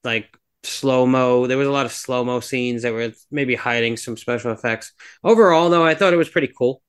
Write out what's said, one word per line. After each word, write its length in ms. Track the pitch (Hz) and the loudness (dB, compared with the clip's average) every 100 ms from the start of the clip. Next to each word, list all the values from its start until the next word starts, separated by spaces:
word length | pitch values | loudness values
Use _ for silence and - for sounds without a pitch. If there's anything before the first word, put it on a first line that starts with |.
like, 240 | 120 113 - _ _ _ | -4 -6 -8 _ _ _
slow-mo. 840 | - - 135 127 127 131 127 123 123 | -12 -4 0 2 4 4 4 2 2
There 100 | 131 | 0
was 120 | 139 | 0
a 40 | |
lot 140 | 139 123 | -2 -4
of 60 | |
slow-mo 480 | - - 123 123 123 | -8 -6 -4 -2 -4
scenes 420 | - 131 123 120 | -4 -4 -4 -4
that 100 | 120 | -4
were 200 | 113 117 - _ | -4 -6 -10 _
maybe 240 | 147 131 | -6 -2
hiding 420 | 117 123 117 117 113 | -2 -2 -2 -2 -4
some 220 | - 110 | -8 -10
special 340 | - 120 120 | -6 -4 -4
effects. 400 | 110 120 110 - _ - - | -6 -6 -6 -10 _ -20 -6
Overall, 460 | 185 226 196 165 170 | 0 4 6 6 4
though, 160 | 170 165 | 4 2
I 80 | |
thought 180 | 156 190 | 2 2
it 40 | 175 | 2
was 120 | 160 | 2
pretty 240 | 175 139 _ | 0 -2 _
cool. 260 | 123 135 | -2 -2